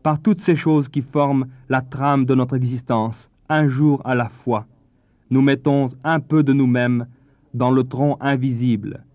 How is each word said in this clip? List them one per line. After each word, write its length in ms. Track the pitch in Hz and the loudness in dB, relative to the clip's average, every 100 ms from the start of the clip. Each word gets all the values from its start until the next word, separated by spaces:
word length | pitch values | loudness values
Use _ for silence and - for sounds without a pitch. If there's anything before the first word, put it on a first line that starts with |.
par 180 | 156 151 | -2 0
toutes 220 | - 202 | 0 0
ces 140 | - 156 | 0 0
choses 340 | 165 151 139 | 2 0 0
qui 120 | 143 | -6
forment 440 | 127 147 143 139 131 - - | -4 -2 0 0 -4 -12 -4
la 120 | 131 | -4
trame 440 | 127 - 139 139 131 | -4 -4 0 0 2
de 80 | |
notre 220 | 135 127 131 | 0 0 -2
existence, 720 | 123 123 - 113 110 113 - _ _ | -2 -6 -4 -2 -2 -8 -20 _ _
un 180 | 156 151 | 0 0
jour 340 | 127 151 139 | 2 2 2
à 120 | 123 127 | -2 -2
la 140 | 120 | -2
fois, 360 | - - 110 110 _ _ _ _ _ _ | -6 -4 -4 -6 _ _ _ _ _ _
nous 120 | 127 | 2
mettons 480 | 139 139 147 139 131 127 | 2 2 0 0 0 -4
un 160 | 151 160 | -4 -4
peu 240 | - 156 | 0 0
de 80 | 143 | 2
nous-mêmes 560 | 139 127 123 123 120 120 - _ _ _ | 2 2 2 0 -2 -4 -16 _ _ _
dans 180 | 123 127 | -2 0
le 120 | 131 | 2
tronc 340 | 131 123 143 139 | 0 -2 -2 -2
invisible 840 | 139 135 135 117 123 110 101 - - | -2 -2 -2 -2 0 -2 -4 -14 -20